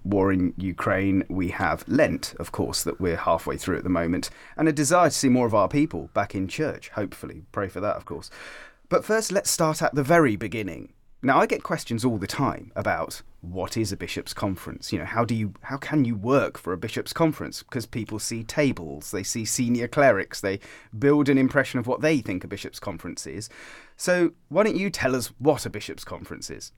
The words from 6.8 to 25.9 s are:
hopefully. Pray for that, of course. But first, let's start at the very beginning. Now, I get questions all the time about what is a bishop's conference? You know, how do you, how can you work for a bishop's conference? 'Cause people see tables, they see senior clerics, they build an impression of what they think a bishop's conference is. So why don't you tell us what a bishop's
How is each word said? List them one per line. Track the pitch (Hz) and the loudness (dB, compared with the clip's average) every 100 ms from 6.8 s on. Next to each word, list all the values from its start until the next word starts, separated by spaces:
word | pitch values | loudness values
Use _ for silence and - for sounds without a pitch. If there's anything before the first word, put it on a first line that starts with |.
| - | -8
hopefully. | - 95 - - - - | -6 -6 -8 -14 -14 -10
Pray | - 95 | -6 -4
for | 90 | -2
that, | 101 - | -4 -4
of | - | -6
course. | 73 - - - - - _ - | -10 -12 -16 -16 -18 -20 _ -2
But | 180 | -2
first, | - 220 208 | 2 0 2
let's | 196 - | 0 0
start | - 160 156 | 2 2 2
at | 165 | 0
the | 143 | 2
very | 135 170 143 104 | 4 6 6 2
beginning. | 110 117 95 69 50 _ - - | -4 -4 -6 -8 -14 _ -20 -2
Now, | 127 139 | 2 4
I | 233 | 4
get | - | 0
questions | - 165 - 117 | -2 -4 -2 -2
all | 123 110 | 0 0
the | 95 | -2
time | - 127 - - - | -2 -2 -2 -8 -4
about | 104 82 - - - - | -2 0 -2 -8 -16 -16
what | 87 90 85 117 | -10 -6 -4 -2
is | 101 | -2
a | 95 | -4
bishop's | 87 92 - | -6 -6 -8
conference? | - 104 95 - 71 - | -6 -4 -4 -8 -12 -6
You | - | -6
know, | 95 | -2
how | 113 | 0
do | 113 | 0
you, | 113 104 - | 0 -2 -6
how | - 139 | -10 -10
can | - 151 | 0 2
you | 120 | 4
work | 110 110 135 82 - | 2 2 2 2 -2
for | - | -6
a | 87 | -4
bishop's | 113 123 - | -4 -6 -4
conference? | - 160 147 - - | 2 2 2 -6 -10
'Cause | - 123 113 | -8 -8 -6
people | 117 104 107 | -6 -6 -6
see | - 117 | -6 -6
tables, | 113 - 143 101 80 71 - | -4 2 2 0 -6 -10 -8
they | 95 | -6
see | 98 120 107 | -4 -4 -2
senior | - 120 120 120 | 0 2 2 0
clerics, | 151 139 98 - - | 4 6 6 0 -4
they | 98 98 - - - 110 | -4 -4 -8 -20 -16 0
build | 139 147 139 | 4 6 6
an | 135 | 6
impression | 131 143 127 127 | 6 4 2 -2
of | 117 | -2
what | 120 | 0
they | 151 151 | 2 0
think | 104 92 | -2 -6
a | 82 | -6
bishop's | 95 - - | -10 -10 -10
conference | 101 85 87 - - | -10 -8 -10 -10 -10
is. | 82 110 - - - - - | -10 -12 -14 -20 -20 -20 -6
So | - 180 170 - - | 0 2 2 0 -2
why | 160 | 2
don't | 220 - | 4 2
you | 196 | -2
tell | - 135 131 | 0 0 0
us | - - | -2 0
what | 135 131 | 2 2
a | 95 | 0
bishop's | 104 - | -8 -10